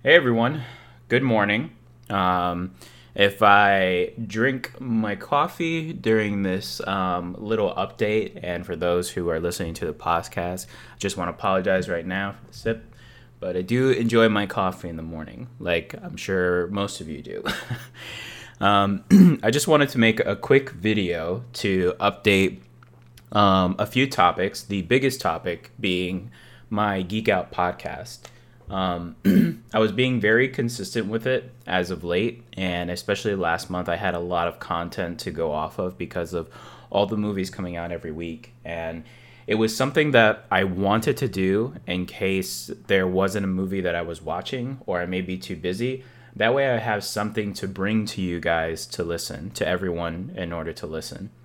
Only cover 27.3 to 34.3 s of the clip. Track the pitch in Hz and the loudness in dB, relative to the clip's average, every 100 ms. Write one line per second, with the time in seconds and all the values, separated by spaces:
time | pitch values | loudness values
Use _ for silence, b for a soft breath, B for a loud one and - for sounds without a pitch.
27.3 | 95 - - 90 92 - - - - - | 0 -2 -2 -2 -2 -10 -12 -14 -18 -20
28.3 | B B B - 95 92 87 85 - 196 | B B B -10 -4 -2 -4 -8 -2 4
29.3 | 196 170 - - - 110 120 127 123 104 | 4 4 -2 -4 0 2 2 0 2 4
30.3 | 113 131 135 117 120 95 120 98 113 127 | 4 2 0 -4 -4 -6 -4 -4 -4 -2
31.3 | 127 - - - 90 90 87 85 87 113 | -2 -4 -18 -4 -2 0 -4 0 0 0
32.3 | 117 - - 92 87 87 90 - 101 107 | -4 -16 -6 -4 -2 -4 -6 -4 -2 0
33.3 | 98 85 82 - 90 85 85 95 87 87 | 0 0 0 -2 -6 -2 -2 -2 -2 -2